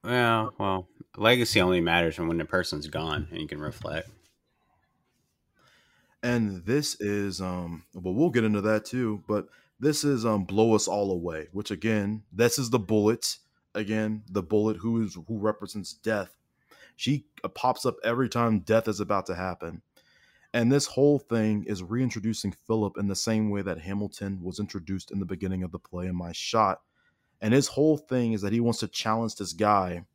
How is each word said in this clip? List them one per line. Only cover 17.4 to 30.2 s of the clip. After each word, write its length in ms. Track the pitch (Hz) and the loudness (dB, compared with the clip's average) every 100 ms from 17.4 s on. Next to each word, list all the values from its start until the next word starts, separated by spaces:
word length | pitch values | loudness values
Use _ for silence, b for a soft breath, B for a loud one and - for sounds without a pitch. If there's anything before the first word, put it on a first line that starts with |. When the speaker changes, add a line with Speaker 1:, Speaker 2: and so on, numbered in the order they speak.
Speaker 2:
uh, 60 | - | -12
pops 380 | - 127 127 127 | -2 0 0 -2
up 100 | - | -2
every 240 | 113 117 131 | -2 0 0
time 320 | 120 117 110 | 2 2 2
death 280 | 92 110 113 | 4 2 2
is 120 | 98 | -4
about 260 | 101 101 - | 0 -2 -2
to 80 | |
happen. 460 | 87 92 87 82 - _ b b b b b b | -6 -6 -6 -10 -12 _ b b b b b b
And 180 | 120 117 | 0 4
this 160 | 139 - | 4 2
whole 320 | - 143 143 | 2 4 4
thing 460 | - 113 107 104 | 0 0 2 0
is 180 | - 101 | -2 -6
reintroducing 680 | 90 117 127 113 104 110 101 - - | -4 -2 -2 -2 -4 -4 -6 -8 -2
Philip 320 | 113 101 - | 0 0 -2
in 100 | 101 | -4
the 80 | 95 | -2
same 340 | - 110 107 | 0 0 0
way 120 | 101 | -2
that 180 | 95 80 | -4 -6
Hamilton 640 | 85 101 101 - 101 95 | -6 -6 -6 -8 -8 -6
was 160 | 90 92 | -8 -6
introduced 520 | 104 101 82 95 - | -8 -8 -6 -8 -6
in 80 | 98 | -8
the 40 | |
beginning 380 | 95 92 95 92 | -6 -6 -4 -4
of 100 | 92 | -6
the 60 | 87 | -8
play 280 | _ 87 92 | _ -8 -6
in 100 | 90 | -6
My 160 | 87 | -6
Shot. 480 | 82 - 113 104 - _ _ _ _ _ _ | -8 -2 2 2 0 _ _ _ _ _ _
And 140 | 107 | 4
his 140 | 127 139 | 4 4
whole 280 | - 156 151 | 2 4 2
thing 360 | - 127 117 | 0 0 2
is 100 | 110 | 0
that 100 | 101 | 0
he 80 | 117 | 2
wants 200 | 117 113 | 2 0
to 80 | 104 | -4
challenge 480 | - 113 110 113 - | -4 0 0 -2 -6
this 180 | 95 | -10
guy 500 | 85 104 104 92 87 87 _ | 0 4 4 2 -4 -10 _